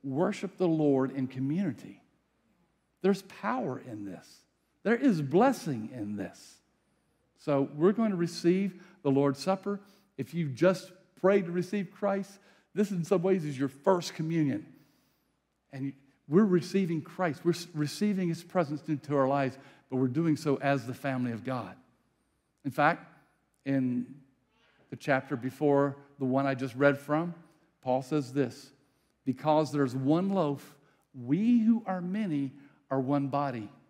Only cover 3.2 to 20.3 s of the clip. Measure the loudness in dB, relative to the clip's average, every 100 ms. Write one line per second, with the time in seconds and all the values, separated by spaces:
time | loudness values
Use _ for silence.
3.2 | -4 -10 -6 -4 -4 -6 -10 -12 -12 -12
4.2 | -18 -20 _ _ _ _ -2 2 2 2
5.2 | 2 4 4 2 -4 -6 -6 -8 -8 -6
6.2 | -8 -12 -20 -20 _ _ _ _ _ _
7.2 | _ _ -2 0 0 2 2 4 0 0
8.2 | -2 0 2 2 0 -6 -20 _ 0 2
9.2 | 2 0 -2 -2 -4 -8 -10 _ _ -12
10.2 | -8 -4 -4 2 2 2 -6 -20 _ _
11.2 | 4 4 2 -4 -2 -4 -6 -4 -4 -2
12.2 | -6 -16 _ _ _ -2 0 0 0 2
13.2 | 2 0 0 -4 -4 0 2 2 0 -6
14.2 | -2 2 2 0 -6 -20 _ _ _ _
15.2 | _ _ _ _ _ -8 -8 -8 _ _
16.2 | 2 4 6 4 2 -2 0 -2 -6 -4
17.2 | -2 0 -2 -2 -4 -4 -4 -2 -2 0
18.2 | -2 -4 -4 -2 -2 -4 -4 -6 0 2
19.2 | 4 2 0 -4 -20 -20 _ 0 0 2
20.2 | 0